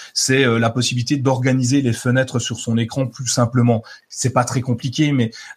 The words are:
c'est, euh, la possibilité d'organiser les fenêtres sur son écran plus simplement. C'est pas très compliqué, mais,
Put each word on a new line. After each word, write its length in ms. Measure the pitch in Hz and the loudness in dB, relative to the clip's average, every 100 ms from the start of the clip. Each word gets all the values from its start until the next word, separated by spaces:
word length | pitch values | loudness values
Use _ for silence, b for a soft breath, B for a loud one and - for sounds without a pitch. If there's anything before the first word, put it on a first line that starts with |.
| B | B
c'est, 320 | - - 135 131 | -4 0 2 4
euh, 140 | 117 | 2
la 100 | 113 | 2
possibilité 480 | 120 120 123 120 147 | 0 -2 -2 -2 0
d'organiser 640 | 127 123 127 131 123 143 | 0 0 2 0 2 2
les 120 | 127 | 0
fenêtres 460 | 113 127 127 131 120 | 0 0 0 0 -2
sur 200 | - 117 | -4 -6
son 180 | - 113 | -2 -2
écran 300 | 117 - 123 | -2 -4 -6
plus 200 | - 123 | -6 -4
simplement. 540 | - 117 123 120 113 B B _ | 0 2 4 4 2 B B _
C'est 240 | - 123 | -6 -2
pas 100 | 127 | 0
très 180 | 123 131 | 0 -2
compliqué, 500 | 123 120 135 - 151 | -2 -4 -4 0 0
mais, 200 | 139 113 B B | 2 0 B B